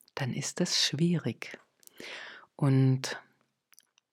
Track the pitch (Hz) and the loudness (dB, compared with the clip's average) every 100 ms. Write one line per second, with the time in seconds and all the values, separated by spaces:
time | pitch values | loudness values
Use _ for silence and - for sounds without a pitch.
0 | _ - 127 139 - - 180 - - 139 | _ -6 -4 -2 -6 -2 0 2 0 2
1 | 170 165 123 - - - _ _ - _ | 2 2 -2 -6 -10 -16 _ _ -20 _
2 | - - - - - - 143 135 131 131 | -14 -14 -14 -18 -20 -2 4 6 6 4
3 | - - - _ _ _ _ - _ _ | -2 -8 -14 _ _ _ _ -20 _ _
4 | _ | _